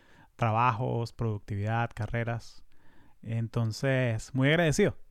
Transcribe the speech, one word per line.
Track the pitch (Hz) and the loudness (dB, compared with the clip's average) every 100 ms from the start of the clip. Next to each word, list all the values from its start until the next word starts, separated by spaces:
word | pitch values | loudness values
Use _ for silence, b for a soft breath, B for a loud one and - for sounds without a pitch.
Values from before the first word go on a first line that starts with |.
| b b b - | b b b -2
trabajos, | 117 110 123 104 127 120 117 | 2 4 4 2 -2 -2 -4
productividad, | - 117 104 - 101 104 113 117 | -4 -4 -4 -6 -6 -2 -2 -2
carreras. | - 104 120 117 117 - - - b b b b b | -4 -6 -4 -4 -6 -8 -18 -20 b b b b b
Entonces, | - 113 113 120 113 107 135 131 123 110 - | -6 -4 -2 -2 -2 -2 0 0 0 -2 -4
muy | 131 135 | 0 4
agradecido | 160 165 139 190 - - | 4 4 4 2 2 -12